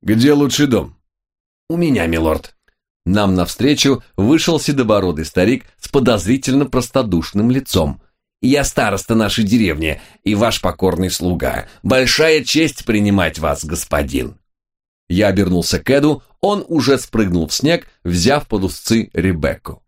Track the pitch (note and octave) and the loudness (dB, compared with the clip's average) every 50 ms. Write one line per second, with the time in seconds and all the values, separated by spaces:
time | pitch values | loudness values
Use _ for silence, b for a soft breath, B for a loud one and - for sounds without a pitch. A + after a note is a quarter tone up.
0 | - F2+ G#2+ A2 A#2+ C#3+ D3 C#3+ C#3+ C3+ - - D3 C#3 B2 G2+ D2 - - _ | 0 0 2 4 4 4 4 4 2 0 2 0 0 2 2 0 -2 -4 -14 _
1 | _ _ _ _ _ _ _ _ _ _ _ _ _ _ E3 E3+ F3 E3 C3+ G#2 | _ _ _ _ _ _ _ _ _ _ _ _ _ _ -4 -2 0 0 0 0
2 | E2+ E2 E2 E2 E2 D#2+ D#2 D#2 - - _ _ _ _ _ _ _ _ _ _ | 0 -2 -2 0 0 0 -2 -2 -6 -14 _ _ _ _ _ _ _ _ _ _
3 | _ F2 F#2 G#2 G#2 G2 F#2+ F#2 F2 - - - A2 C#3 D3 - - C3+ C3+ B | _ -2 0 2 2 2 2 0 0 -2 -4 -2 0 0 2 2 2 2 2 B
4 | B B B - A#2+ A#2 D3+ D#3+ D#3+ - E3+ D3+ - - D3 C3+ B2 A2 A2 G2+ | B B B -2 2 2 2 2 2 0 -2 -2 0 -2 0 0 2 2 2 2
5 | F#2+ F2+ E2 D2 D#2 D#2 - - F2+ G#2 C3 - - - _ _ - - - C#3+ | 2 0 -2 -4 -6 -4 0 0 2 2 2 0 -4 -14 _ _ -18 -2 0 2
6 | B2 A#2 A#2 G#2 D#2+ F#2 B2+ C3+ - - C3 C#3 C#3+ B2+ - B2+ A#2+ - _ C3+ | 2 2 2 0 0 0 -2 -2 0 0 0 0 0 0 -2 -4 -4 -2 _ -4
7 | B2+ A2 F2+ E2 D#2+ - - G2 G#2+ A#2+ B2+ C3+ C3+ - - G2 D#2+ C#2+ B1+ - | -2 0 -2 -2 -2 -2 -4 0 0 2 0 0 -2 -2 -2 0 0 0 -4 -8
8 | _ _ _ _ _ _ _ _ - B2+ C#3 C#3+ C#3 - - - B2+ G#2+ G2 F#2+ | _ _ _ _ _ _ _ _ 0 0 2 2 0 -2 -2 -2 -2 0 -2 -4
9 | - - A#2 A2 A2 G2+ - - A2+ G2 G#2+ B2 A2 F2+ D#2 D2 D#2+ D#2 D2 B | -4 0 0 0 2 0 0 -2 0 2 2 2 2 2 0 -2 -4 -4 -4 B
10 | B B B B B - G#2+ G2+ A2+ A#2 G#2+ - - F#2 E2+ - - F#2 F2 E2 | B B B B B -2 0 2 0 0 -2 -2 -4 -6 -4 0 -2 -2 0 0
11 | F#2 F#2 - - F2+ F2+ F2+ E2 - B1+ A#1 A1 - b b b b - A#2+ C3 | -2 -4 -4 -4 -2 -2 -2 -2 -4 -4 -6 -6 -10 b b b b 0 2 2
12 | C3 B2 - - D3+ D#3+ D#3+ D#3 C3 - - D3 E3 D3+ - - - - A2+ G#2 | 2 2 2 2 2 2 2 2 0 0 0 0 0 0 -2 -6 -6 -2 0 2
13 | G#2 G#2 G2+ G2 F2+ D#2+ D2+ - D#2 D#2 D2 D2 - D2+ E2 D#2 - - - D2 | 2 2 2 2 2 0 -2 -4 -4 -4 -4 -4 -6 -8 -8 -8 -6 -4 -2 -2
14 | C#2+ C2 B1+ C2+ B1 A#1 - _ _ _ _ _ _ _ _ _ _ _ _ _ | -2 -2 -4 -6 -6 -6 -10 _ _ _ _ _ _ _ _ _ _ _ _ _
15 | _ _ F2 F2+ G#2 G2+ F#2+ F#2+ G2 F2+ F2+ F2 E2 - - F2 - - C3 C#3+ | _ _ 0 2 2 2 2 2 0 2 0 0 0 -2 -4 -4 0 2 2 2
16 | C#3+ D3+ D3 C#3+ b b b b - G3 G3+ G3+ - - E3+ D#3 A#2 B2+ C#3 A#2 | 4 2 0 -2 b b b b -2 -2 -2 -2 -4 -4 -4 -2 2 2 0 0
17 | - - - A2+ G#2+ F#2+ F2 F2 D#2+ D#2 - - - C#3+ E3+ E3+ - - _ _ | 0 -4 -2 -2 0 0 0 -2 -2 -2 -4 -2 0 0 0 0 -4 -10 _ _
18 | _ F2 F2 F2+ E2 A2+ C#3 D3 - - - G2+ F#2+ F#2 - - - - A2+ A2+ | _ -4 -2 0 2 2 2 0 -2 -4 -4 -2 -2 -4 -6 -6 -4 0 0 0
19 | G2+ - _ E2 E2+ F#2+ F#2 D#2+ C#2 C2+ - - _ - - - _ | 0 -2 _ -2 0 0 -2 0 -2 -4 -4 -6 _ -16 -16 -16 _